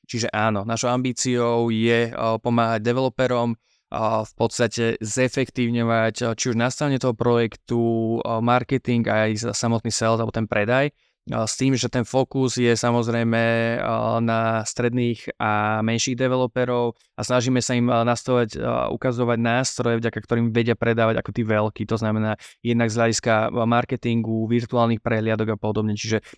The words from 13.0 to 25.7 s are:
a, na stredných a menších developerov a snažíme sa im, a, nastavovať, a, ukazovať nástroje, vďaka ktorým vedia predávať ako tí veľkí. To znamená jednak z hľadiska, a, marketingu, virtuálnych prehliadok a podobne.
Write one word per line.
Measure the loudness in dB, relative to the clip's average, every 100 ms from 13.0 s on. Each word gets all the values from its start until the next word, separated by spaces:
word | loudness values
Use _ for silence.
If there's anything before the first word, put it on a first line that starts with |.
| 0 0 0 2 2 0 0 -2
a, | -2 -2 0 0
na | 0 0 0 -2
stredných | -4 -2 -2 0 -2 -2 -8 -4
a | -2 0 0 0
menších | 0 0 -2 0
developerov | 0 0 0 0 -2 0 -2 -4 _ -10
a |
snažíme | 0 0 2 0
sa | 0 0
im, | 2
a, | 2 2
nastavovať, | 0 0 0 0 -4
a, | -4 -2 0
ukazovať | 0 -2 0 0 2
nástroje, | 2 0 -2 -2 0 0
vďaka | -2 -4
ktorým | -2 0 2 2
vedia | 2 2
predávať | 2 2 2 0
ako | -2 -4
tí |
veľkí. | 0 2 0 -4 -4
To | -2
znamená | 0 0 -2 -4 -10 -8
jednak | -2 2 2
z | 2
hľadiska, | 2 2 2 2 2
a, | 0 2
marketingu, | 2 0 -4 -2 -2 0 -2 0
virtuálnych | 0 0 2 2 0
prehliadok | 0 0 0 0 -2 -2
a |
podobne. | -2